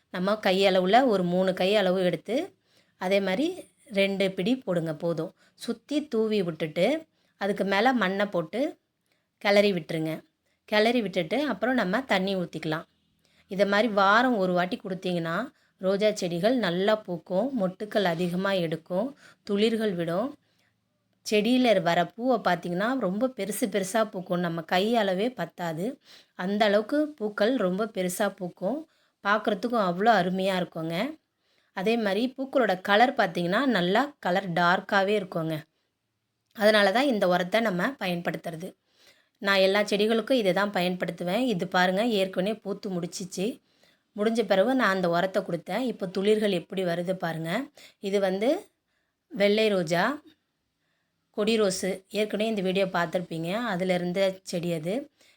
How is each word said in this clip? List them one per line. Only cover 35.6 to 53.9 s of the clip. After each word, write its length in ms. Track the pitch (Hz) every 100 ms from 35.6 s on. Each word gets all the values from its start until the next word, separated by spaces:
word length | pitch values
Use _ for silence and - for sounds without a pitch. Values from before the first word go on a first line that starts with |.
| - _ _ _ _ _ _ _ _ -
அதனால 320 | 208 214 202
தான் 180 | 226 285
இந்த 120 | 208 185
உரத்தை 340 | 175 180 220
நம்ம 300 | 226 175 226 269
பயன்படுத்துறது. 680 | 185 175 175 165 175 160 185 - _ _ _ _ _ -
நான் 220 | 196 196 190
எல்லா 160 | 208 208
செடிகளுக்கும் 520 | 202 214 226 220 262
இதை 100 | 190
தான் 220 | 180 208 202
பயன்படுத்துவேன். 640 | 180 185 175 170 175 208 262
இது 120 | 180 185
பாருங்க 340 | 185 185 190 240 208
ஏற்கனவே 360 | 185 190 196 214
பூத்து 240 | 196 196 208
முடிச்சிச்சு. 560 | 180 170 - 180 185 214 302 _ _ _ _ _ 202
முடிஞ்ச 260 | 214 226
பிறகு 280 | 202 190 226 262
நான் 180 | 208 190
அந்த 120 | 175
உரத்தை 300 | 170 185 202
கொடுத்தேன். 420 | 185 170 - 202 254
இப்போ 160 | 208 185 196
துளிர்கள் 380 | 202 214 214 175
எப்படி 260 | - 190
வருது 300 | 180 170 175 180
பாருங்க. 360 | 165 160 165 214 277 - - _ 196
இது 100 | 196
வந்து 300 | 190 190 233 370 - _ _ _ _ _ -
வெள்ளை 340 | 254 202 214 220
ரோஜா, 300 | 190 160 170 220 302 - _ _ _ _ _ _ _ _ _ _ -
கொடி 160 | 208 226
ரோஸு. 340 | 196 185 185 - - 202
ஏற்கனவே 300 | 214 202 226
இந்த 120 | 208 185
வீடியோ 180 | 185 185 180
பார்த்துருப்பீங்க, 540 | 165 185 175 160 170 214 240
அதுல 240 | 180 185